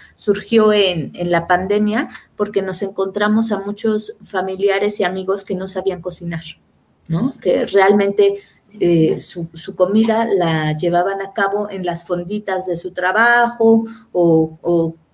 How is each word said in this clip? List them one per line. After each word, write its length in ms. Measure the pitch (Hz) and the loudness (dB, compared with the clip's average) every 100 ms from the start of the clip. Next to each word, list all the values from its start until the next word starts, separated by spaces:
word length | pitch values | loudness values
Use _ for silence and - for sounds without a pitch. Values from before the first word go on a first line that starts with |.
| - - | -20 -6
surgió 560 | - 202 - 226 214 | -2 -2 2 4 4
en, 400 | 208 190 170 - - | 4 2 0 -6 -6
en 160 | 175 | -2
la 160 | 170 170 | -2 2
pandemia 600 | 180 190 208 208 220 320 - - - | 0 2 0 0 -2 -4 -10 -12 -6
porque 240 | 208 202 | -4 -2
nos 200 | 190 180 | -2 -2
encontramos 680 | 196 - 190 202 208 214 220 | -2 -4 -4 -2 0 2 0
a 80 | 196 | -2
muchos 560 | 196 208 220 214 214 - | -6 -4 -2 -2 -4 -10
familiares 760 | - 190 190 190 196 196 208 208 | -8 -6 -4 0 0 2 0 0
y 40 | |
amigos 400 | 185 190 185 202 | -2 -2 -4 -4
que 120 | - 185 | -4 -6
no 120 | 190 | -6
sabían 340 | - 190 175 | -4 -4 -4
cocinar, 420 | 180 - 170 165 - - _ _ _ _ - | -6 -6 -6 -8 -10 -20 _ _ _ _ -4
¿no? 260 | 160 262 - | -2 -2 -2
Que 240 | - - 240 | 0 0 2
realmente... 720 | 196 190 208 196 202 202 202 - _ _ 214 | 4 4 4 2 2 2 2 -10 _ _ -2
Eh, 400 | 175 170 156 151 | 2 4 2 2
su, 300 | - 180 165 | -4 -4 -8
su 220 | - - 175 | -8 -6 0
comida 500 | 185 214 226 220 226 | 2 4 2 2 2
la 500 | 196 165 160 156 156 | 0 2 0 -2 -2
llevaban 460 | 175 175 190 196 | 0 2 0 -2
a 120 | 196 | -6
cabo 360 | - 196 208 208 | -4 -2 -2 -4
en 160 | 190 175 | -6 -6
las 220 | 170 - | -6 -4
fonditas 580 | 175 175 208 202 185 180 | -6 -4 -6 -4 -4 -2
de 100 | 170 | -4
su 160 | 180 | -6
trabajo 920 | 180 180 208 233 240 233 233 226 226 226 - _ | -4 0 2 4 4 2 2 4 4 2 -10 _
o, 440 | 180 170 160 160 - | 0 4 4 2 -4
o 340 | - 170 160 - _ | -2 0 0 -6 _